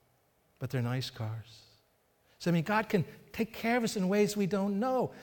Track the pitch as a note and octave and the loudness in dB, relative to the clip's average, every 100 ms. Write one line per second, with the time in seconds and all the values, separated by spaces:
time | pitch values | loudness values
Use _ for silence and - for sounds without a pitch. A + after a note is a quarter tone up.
0 | _ _ _ _ _ - B2+ C3 A#2+ B2+ | _ _ _ _ _ -10 -4 -2 0 -2
1 | B2 - A2 A2 - - - _ _ _ | -4 -6 -6 -8 -12 -20 -20 _ _ _
2 | _ _ _ - F3+ E3+ D#3 G#3+ A3 G3 | _ _ _ -6 0 2 2 0 2 2
3 | D3 - - - A#3 - A#3 A#3+ A3+ G#3+ | 0 -6 -10 -4 -4 -2 0 2 0 0
4 | F3+ G#3 G#3 G#3 G3 G3+ G3+ G3+ B3+ B3+ | 2 4 2 2 0 0 0 0 0 2
5 | G3 - | 0 -4